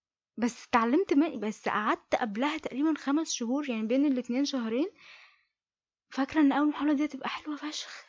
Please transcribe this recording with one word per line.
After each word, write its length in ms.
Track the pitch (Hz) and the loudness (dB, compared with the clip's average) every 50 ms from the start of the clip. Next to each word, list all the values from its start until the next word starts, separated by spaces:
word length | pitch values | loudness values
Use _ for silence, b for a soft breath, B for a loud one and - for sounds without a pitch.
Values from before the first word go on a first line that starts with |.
| _ _ _ _ _ _ - | _ _ _ _ _ _ -6
بس 300 | 220 233 233 - - - | -4 -4 -4 -4 -6 -6
اتعلمت 480 | - - 233 226 233 262 359 392 - 339 | 0 2 2 2 4 2 2 4 4 4
من-، 260 | 277 330 320 - 226 | 4 2 2 0 -6
بس 280 | 208 220 208 - - - | -6 -6 -6 -4 -4 -4
قعدت 460 | - 208 214 240 339 - _ - - | -2 -2 0 -2 -2 -2 _ -2 -2
قبلها 440 | - 254 214 196 226 269 302 320 302 | -2 -2 -2 -2 -2 -2 -2 -2 -4
تقريبا 360 | - - - 254 302 320 302 - | -6 -6 -4 0 0 0 0 0
خمس 340 | - 269 277 320 320 - | 0 0 0 0 0 -2
شهور، 380 | - - 240 226 262 294 294 269 | -4 -4 -2 -2 -2 -2 -2 -2
يعني 160 | 226 220 220 | -4 -2 0
بين 200 | 214 247 277 294 | 2 2 4 4
الاتنين 380 | 302 262 247 240 - 240 269 285 | 4 2 0 -2 -2 -2 -2 0
شهرين، 460 | 277 277 254 226 220 226 254 330 403 - B B B B B B B B B B B B _ _ _ _ _ _ _ _ _ _ - | -2 -2 -4 -2 -2 0 0 0 -2 -4 B B B B B B B B B B B B _ _ _ _ _ _ _ _ _ _ -10
فاكرة 300 | - 262 277 - - 320 | -4 -4 -2 0 4 4
إن 120 | 294 277 | 6 6
أول 160 | 254 277 302 302 | 6 4 2 2
محاولة 240 | 285 - 277 302 | 2 0 2 2
دي 120 | 302 269 302 | 2 2 0
هتبقى 240 | 294 269 262 - - | -2 -4 -6 -8 -6
حلوة 280 | - - - 302 294 | -8 -8 -8 -8 -10
فشخ، 480 | 277 294 302 302 - - - - - - | -8 -8 -8 -8 -8 -10 -12 -14 -18 -16